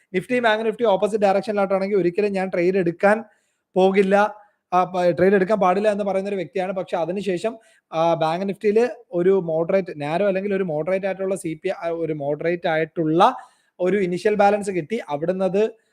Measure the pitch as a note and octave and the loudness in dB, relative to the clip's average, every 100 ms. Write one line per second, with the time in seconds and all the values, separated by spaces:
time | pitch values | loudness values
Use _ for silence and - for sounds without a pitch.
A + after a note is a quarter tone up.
0 | _ F#3 - B3 A#3 G#3+ A3+ G#3 A#3 F#3 | _ -6 -2 0 2 0 -2 0 0 2
1 | G#3 G#3+ G3+ G3 F#3+ G#3 G3 G3 F#3+ G#3 | 0 2 2 2 0 -2 0 0 0 0
2 | F3 F3 G#3 G3 F#3 F#3 F3 F#3+ F3 E3 | 0 0 -2 0 -4 0 0 2 0 2
3 | G3+ A3 A3+ _ _ _ _ F3+ F#3+ G3 | 2 2 -2 _ _ _ _ 2 4 4
4 | F#3+ G3+ G#3 - _ _ - F3+ F3+ F#3 | 4 4 2 -2 _ _ -2 0 0 0
5 | F3+ E3 F#3 G3+ F3+ G3+ F#3 F#3+ G#3+ G3+ | 0 4 4 4 2 2 2 2 2 0
6 | G#3 F#3+ G3 G3+ D#3+ G3 F#3 F#3+ E3+ F#3 | -2 -2 -4 -6 -6 -6 -4 -6 -6 -4
7 | E3 G3 F#3+ F3+ A3 A3+ _ _ _ D#3+ | -4 -4 -4 -2 -4 -8 _ _ _ 0
8 | E3 D#3+ D#3+ F3 G3 F3+ G#3+ G#3+ B3 - | 2 2 0 -2 -4 -2 2 2 2 -2
9 | - F3 F3 G3 E3+ D#3+ E3+ F#3+ F3+ D3+ | -8 0 2 2 2 -2 0 0 -2 -6
10 | C#3+ E3 G3+ F#3 G3+ F#3+ F#3 D3+ D#3+ F#3+ | -4 -2 0 0 -2 -4 -2 -4 -2 -2
11 | F#3+ F#3+ F#3+ F#3+ E3 D#3 F#3 F#3 E3+ E3 | -4 -6 -4 -6 -6 -8 -8 -6 -6 -4
12 | D#3+ D#3 C#3 D3+ E3 F3 F3 D#3+ D#3+ - | -4 -4 -4 -4 -2 -2 -2 -2 -2 -2
13 | D#3 D#3+ G#3 - - _ _ - F3+ G3+ | 0 4 4 2 -14 _ _ -4 -2 0
14 | F3+ F3+ G#3+ G#3 G3+ G#3 G3+ F3+ D3+ E3+ | 0 0 0 2 2 2 -2 -6 -4 -8
15 | - D3 E3 F#3 F#3+ F#3+ A3 - _ | -6 -6 -4 -2 0 0 -2 -4 _